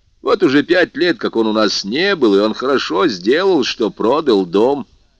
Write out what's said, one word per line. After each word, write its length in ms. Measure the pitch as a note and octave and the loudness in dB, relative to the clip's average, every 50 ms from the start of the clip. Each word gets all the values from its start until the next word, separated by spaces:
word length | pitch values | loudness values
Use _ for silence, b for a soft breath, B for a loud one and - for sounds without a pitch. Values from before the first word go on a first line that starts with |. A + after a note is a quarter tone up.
| _ _ _ _ | _ _ _ _
Вот 220 | - - A#3+ G#3+ G3 | -2 -2 0 2 2
уже 180 | C#3+ C3 D3 | 2 2 2
пять 340 | B2+ - E3+ F3+ E3+ - - | 2 2 0 0 0 0 -2
лет, 220 | C3+ E3+ F3 A#3 G#3+ | -2 -2 -2 -2 -2
как 160 | - G2+ - | -4 -4 -2
он 140 | A#2 A2 A2 | -2 -2 0
у 40 | |
нас 300 | G#2+ A2 G#2+ G2 - - | 0 0 0 0 -2 -4
не 320 | - G2 A2 D3+ F#3 G3+ G3+ | -6 -6 -4 -2 -2 -2 0
был, 220 | E3 C3 G#2+ G2 | 2 2 2 4
и 40 | G2 | 4
он 140 | G#2 A2 G#2 | 2 0 -2
хорошо 540 | - B2 C3+ C#3 A#2 - - D3 F#3 G3 D#3 | -4 -2 -2 -2 -2 -2 -4 -2 0 0 0
сделал, 560 | G#2 F2 F2 G#2 C3+ E3 F#3+ G3 F#3 D3+ A2+ | -2 -2 0 0 0 2 2 2 2 0 0
что 260 | - - - A2+ G2 | -2 -4 -4 -4 -4
продал 560 | - - G2 A2 C3+ D#3 E3 C#3 A2 G2 F#2+ | -2 -2 0 0 0 0 2 2 2 2 2
дом, 400 | F2 E2+ G2 A2+ C3 C#3+ C#3 A2 - _ _ _ _ _ | 0 0 2 2 2 0 -2 -6 -10 _ _ _ _ _